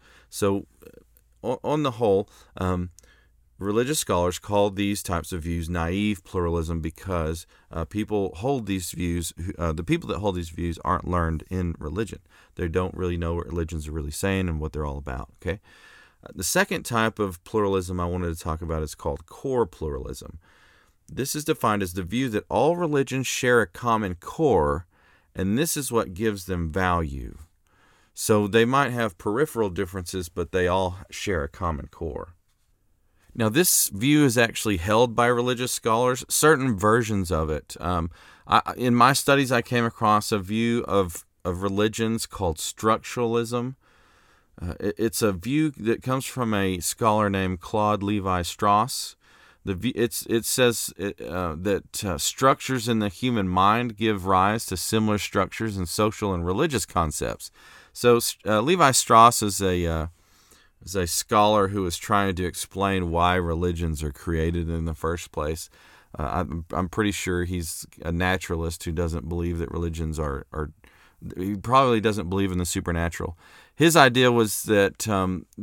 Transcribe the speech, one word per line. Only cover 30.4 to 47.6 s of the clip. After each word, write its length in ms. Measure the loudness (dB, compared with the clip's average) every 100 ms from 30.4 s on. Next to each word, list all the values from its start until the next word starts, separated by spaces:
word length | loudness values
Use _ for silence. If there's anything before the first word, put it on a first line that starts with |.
| -4
they 160 | 0 2
all 300 | 2 0 -4 -14
share 340 | -10 -4 -2
a 60 | -4
common 380 | -4 -4 -4 -8
core. 480 | -10 -8 -8 -12 -18 _ _ _ _ _ _ _ _ _
Now, 140 | -2 2
this 400 | 4 4 4 0
view 360 | 0 4 6 6
is 120 | 6
actually 400 | 2 2 -2 0
held 380 | 2 4 4 4
by 120 | 2
religious 440 | 2 0 0 -2
scholars, 540 | -2 0 2 2 0 -2
certain 500 | 4 6 6 4 2
versions 540 | 4 4 2 -2 0
of 180 | 0 0
it. 280 | -4 -6 -8
Um, 320 | -4 -2 -4 -8 -20 -14 2
I, 280 | 2 2 -2
in 180 | 2
my 200 | 6 6
studies, 380 | 4 4 4 4
I 100 | 0
came 240 | 0 0 0
across 460 | 0 2 2 2
a 80 | -4
view 440 | -2 -2 0 0
of, 420 | 0 0 0 -4 -16 _ -6
of 160 | -4
religions 640 | -2 0 0 0 -2 -2 -6
called 320 | -4 -4 -4
structuralism. 1160 | -8 -2 0 0 -2 -4 0 0 -2 -4 -6 -8 _ _ _ _ _ _ _ -10
Uh, 120 | -8 -4
it, 160 | -4 -2
it's 240 | -2 0
a 100 | 0
view 380 | 0 -2 0 0
that 320 | -2 -2 -2
comes 240 | -2 -4 -4
from 280 | -4 -2
a 260 | 0 0 -2
scholar 480 | -4 0 2 2 2
named 320 | 0 -2 -4